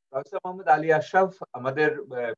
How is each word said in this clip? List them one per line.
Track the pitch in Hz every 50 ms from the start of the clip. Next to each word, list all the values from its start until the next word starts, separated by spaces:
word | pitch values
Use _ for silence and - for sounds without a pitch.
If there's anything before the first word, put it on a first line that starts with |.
| _ _
প্রফেসর | 135 135 - - 196 185 -
মোহাম্মদ | 185 185 190 190 170
আলী | 156 156 160 160
আশরাফ | 156 156 151 - - 185 190 185 - - - -
আমাদের, | - 123 123 131 135 151 151 151 151 147
আহ, | 135 135 127 123 120 117 110